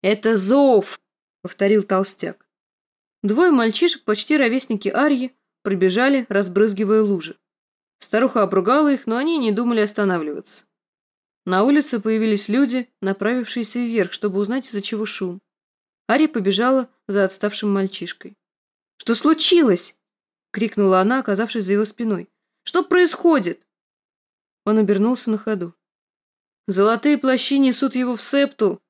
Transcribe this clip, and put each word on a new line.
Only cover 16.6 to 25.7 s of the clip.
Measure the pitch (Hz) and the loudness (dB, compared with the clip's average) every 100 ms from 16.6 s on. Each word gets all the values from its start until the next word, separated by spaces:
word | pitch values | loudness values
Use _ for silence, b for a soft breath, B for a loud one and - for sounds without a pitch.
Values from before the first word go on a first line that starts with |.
| 240 262 240 _ - | 2 0 -2 _ -4
за | 202 190 | 0 0
отставшим | - 208 202 208 | -2 -6 -4 -2
мальчишкой. | 196 190 - 170 - - 202 _ _ _ _ _ _ | -2 -2 -6 -14 -14 -18 _ _ _ _ _ _ _
«Что | - 233 | -2 0
случилось?» | 294 311 - 349 269 180 - _ _ _ _ _ _ | 2 2 4 4 4 2 -2 _ _ _ _ _ _
крикнула | - 220 - 196 185 | -6 -4 0 2 4
она, | 190 262 | 2 0
оказавшись | 254 196 220 233 185 | -2 -4 -2 -4 0
за | |
его | 202 214 | 0 0
спиной. | - 226 190 180 _ _ _ | -4 -4 -4 -6 _ _ _
«Что | - 349 | -4 -4
происходит?» | - 359 349 - 339 302 175 165 _ _ _ _ _ _ _ _ _ _ - | 0 2 2 2 2 2 0 -10 _ _ _ _ _ _ _ _ _ _ 0
Он | 214 | 2
обернулся | 202 196 220 247 - | 2 2 2 0 -2
на | 214 | -4
ходу. | 214 208 175 | -4 -6 -8